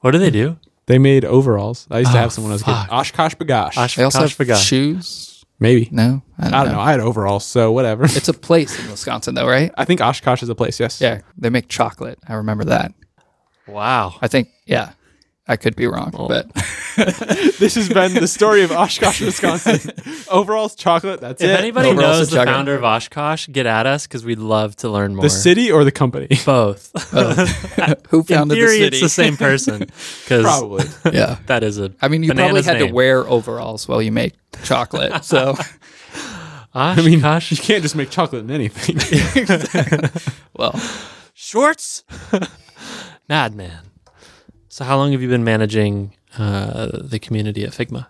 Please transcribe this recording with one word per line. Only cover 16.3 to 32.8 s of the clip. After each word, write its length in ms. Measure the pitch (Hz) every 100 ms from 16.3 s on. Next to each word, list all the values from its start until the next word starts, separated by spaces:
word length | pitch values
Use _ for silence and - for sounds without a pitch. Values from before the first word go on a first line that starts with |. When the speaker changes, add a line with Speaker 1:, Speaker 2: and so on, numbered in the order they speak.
| - -
Speaker 3:
<laughs> 420 | - - - - - 185 180 220 214 381 -
Speaker 2:
This 160 | 196
has 140 | 233 196
been 260 | 202 185
the 120 | 185 170
story 340 | - 208 214
of 80 | 180
Oshkosh, 480 | 165 185 - 180 -
Wisconsin. 720 | 220 - 185 165 220 190 147 - -
Speaker 3:
<laughs> 180 | 311 214
Speaker 2:
Overalls, 440 | 185 202 214 214 -
chocolate, 440 | - 170 190 190
that's 220 | 123 131
Speaker 1:
If 80 | 175
Speaker 2:
it. 80 | 190
Speaker 1:
anybody 300 | 214 233 262
Speaker 3:
Overalls 280 | 190 - 160
Speaker 1:
knows 20 |
Speaker 3:
and 100 | 160
Speaker 1:
the 60 | 156
Speaker 3:
chocolate. 180 | 123
Speaker 1:
founder 200 | 135 139 139
of 80 |
Oshkosh, 640 | 120 110 - - 147 156 -
get 160 | 135 123
at 200 | 110 120
us 200 | 143 -
'cause 180 | 127
we'd 140 | 113 113
love 360 | 110 107 107 104
to 120 | 120
learn 260 | 104 101 98
more. 60 |
Speaker 2:
The 60 | 147
city 400 | 101 104 185 240
or 100 | 160
the 60 | 143
company? 360 | - 135 139 69 135 -
Speaker 1:
Both. 460 | 135 110 98 - 185 -
Speaker 3:
Both. 640 | - - 151 180 175 - -
<laughs> 320 | 165 151 _
Who 80 | 160
Speaker 1:
In 40 |
Speaker 3:
founded 320 | 165 160 147 151
the 40 |
Speaker 1:
theory, 180 | 233 220
Speaker 3:
city? 180 | 202 131
Speaker 1:
it's 40 |
the 80 | 165
same 280 | - 165 147
person. 500 | 139 135 131 104 98 - -
Speaker 3:
<laughs> 200 | - -
Speaker 1:
'Cause 160 | 123
Speaker 2:
Probably. 420 | 113 - 113 98 143 - 165
Speaker 3:
Yeah. 260 | 156 107 - -
Speaker 1:
that 160 | 123
is 140 | 110 104
a 140 | 95 98
Speaker 3:
I 60 | 139
mean, 140 | 156
you 80 | 160
probably 280 | 131 143 -
Speaker 1:
banana's 40 | 156
Speaker 3:
had 120 |
Speaker 1:
name. 100 | 147